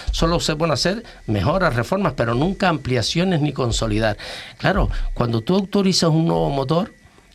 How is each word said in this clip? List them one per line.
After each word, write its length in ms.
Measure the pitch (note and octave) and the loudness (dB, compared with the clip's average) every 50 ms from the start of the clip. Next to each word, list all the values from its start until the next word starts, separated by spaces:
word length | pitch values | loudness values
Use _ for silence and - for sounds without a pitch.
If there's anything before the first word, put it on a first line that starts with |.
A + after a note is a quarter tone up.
| - - | -6 -6
solo 300 | - - - E3 F3 D#3 | -2 0 0 2 0 0
se 160 | - - D#3 | 0 -2 -2
pueden 160 | D3+ E3 E3 C#3+ | 0 0 0 0
hacer 320 | C3 - E3+ G3 A#3 A3+ - - - - | 0 0 -2 -2 -4 -6 -14 -20 -16 -6
mejoras, 500 | - G#2+ G2+ F2 C#3 E3 G3 F#3 D#3+ B2 | -4 -2 0 0 0 0 2 2 0 0
reformas, 380 | A#2+ A#2+ - F#3 G3 G3+ D#3+ B2+ | 0 -2 0 0 0 0 0 0
pero 180 | - B2 A2+ A#2 | 0 0 0 2
nunca 340 | A#2+ D3 F#3+ G3 - - F#3 | 2 2 0 0 0 0 0
ampliaciones 720 | D#3+ C#3 B2+ B2 B2+ B2 A2 - - D#3+ F3 F#3+ F#3 D3+ | 0 0 -2 -2 0 0 0 0 0 0 0 2 2 2
ni 120 | C#3+ D3+ - | 0 0 0
consolidar. 640 | - C3+ A#2 A2+ - A2+ A2 G#2+ G#2+ A2+ A2 G2+ - - - - - - - - - | 0 0 0 0 0 0 0 0 2 0 0 -2 -2 -8 -14 -14 -14 -14 -18 -14 -4
Claro, 320 | - C#3+ F#3+ G3+ D#3 - - - - - - | -2 0 2 2 2 0 0 -2 -2 -2 0
cuando 280 | - B2 A#2 A#2 A2+ | 0 0 0 0 -2
tú 140 | A2 - F3 | 0 2 0
autorizas 560 | G3 G3 G3 - G3+ G3 F#3+ F3 - - E3 | 0 0 0 0 2 2 2 2 2 2 4
un 160 | D#3 D#3+ E3 | 4 4 2
nuevo 240 | E3 E3 E3 E3 D#3 | 2 2 0 0 0
motor, 420 | C#3+ C3+ C3+ C3+ D#3 E3+ G#3+ - - - - - _ - - - - | 0 -2 0 0 0 0 0 -2 -8 -18 -20 -20 _ -20 -20 -20 -16